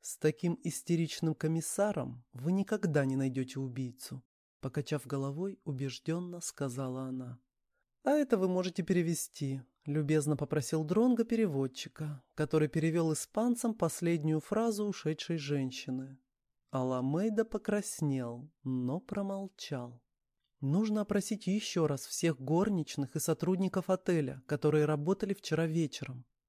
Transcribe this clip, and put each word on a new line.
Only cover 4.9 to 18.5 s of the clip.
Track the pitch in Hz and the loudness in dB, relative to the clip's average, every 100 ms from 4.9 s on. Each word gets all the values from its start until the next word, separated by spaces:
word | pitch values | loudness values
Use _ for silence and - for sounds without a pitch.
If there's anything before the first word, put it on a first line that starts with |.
| 147 123 | -4 -2
головой, | 139 135 143 196 190 | -4 -4 -4 -6 -6
убеждённо | - 131 139 123 - 165 180 175 | -8 -6 -6 -6 -4 -4 -4 -8
сказала | - - 139 123 131 127 | -10 -6 -4 -4 -4 -4
она. | 131 131 123 123 _ _ _ _ _ _ | -6 -6 -8 -12 _ _ _ _ _ _
«А | - | 2
это | 302 269 208 | 2 4 2
вы | 185 | 2
можете | 180 180 175 | 2 0 -2
перевести», | 170 180 170 160 - - 139 135 - _ - | 2 2 2 0 -4 -6 -4 -4 -8 _ -4
любезно | 151 147 156 143 143 | -2 2 2 4 0
попросил | 147 151 131 160 | 0 -2 0 -2
Дронго | 156 190 247 233 | 2 4 4 4
переводчика, | 226 226 214 139 135 - - - 151 139 _ | 2 2 2 2 -2 -4 -14 -8 -8 -8 _
который | - 151 160 156 | -4 2 4 4
перевёл | 165 165 165 160 | 2 2 4 2
испанцам | 151 - - 240 240 233 | 0 -2 0 2 2 0
последнюю | 220 165 - 170 170 151 156 | 2 0 2 0 2 2 0
фразу | - 214 233 208 | 0 0 0 0
ушедшей | 208 190 156 156 - 165 | -2 -2 -4 -4 -4 -4
женщины. | 139 143 131 127 - 131 135 135 _ _ _ _ _ | -2 -2 -2 -6 -6 -6 -8 -14 _ _ _ _ _
Аламейда | 131 127 127 135 156 220 214 | -2 0 0 0 2 0 0
покраснел, | 220 208 - 208 - - 151 135 120 120 151 | 0 -2 -2 -2 -2 -2 0 0 -2 -8 -12